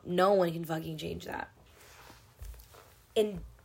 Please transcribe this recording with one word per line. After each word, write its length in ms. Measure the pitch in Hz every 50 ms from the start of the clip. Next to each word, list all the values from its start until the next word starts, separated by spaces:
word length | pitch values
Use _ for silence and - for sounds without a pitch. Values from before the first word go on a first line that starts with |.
| -
no 300 | - 180 180 185 196 202
one 180 | 196 180 170
can 140 | 165 165 170
fucking 320 | 156 160 160 165 160 160 156
change 280 | 160 170 170 170 180
that. 240 | - - - - - - - - - - - - - - - - - - - - - - - - - - - - - - - - - - - _ _ -
And 260 | 226 214 214 202 175 - - - -